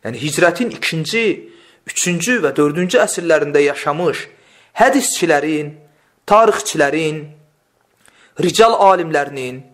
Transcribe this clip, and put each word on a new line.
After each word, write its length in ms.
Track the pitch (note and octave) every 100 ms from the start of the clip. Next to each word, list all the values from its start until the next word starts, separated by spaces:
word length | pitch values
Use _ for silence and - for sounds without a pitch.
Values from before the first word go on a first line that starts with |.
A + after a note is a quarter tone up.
Yəni, 140 | A2+ A#2
hicrətin 560 | D3 D3 - A3+ A#3+
ikinci, 500 | - - D#3+ D#3+ A3 A3 - - - _ _ -
üçüncü 540 | - F3+ F3 E3+ B3
və 80 | D3+
dördüncü 480 | C#3+ D3 D3+ F3+ C4
əsrlərində 640 | D#4 - E3+ D#3 D3 D3
yaşamış 640 | C#3+ C#3+ - D3 F3 - - _ _ _ _ -
hədisçilərin, 1000 | A#3+ C4+ - - E3+ D3 D3 D#3 D3 - _ _ _ _ -
tarixçilərin, 920 | G#3 A3+ G#3+ - D#3+ C#3+ D3+ D#3+ D#3 D3 - _ _ _ _ _ _ _ _ _ -
rical 360 | F3+ E3 A3+
alimlərinin 880 | A#3 G3 F#3 E3 D#3 C#3+ C#3 B2+ B2+ C3+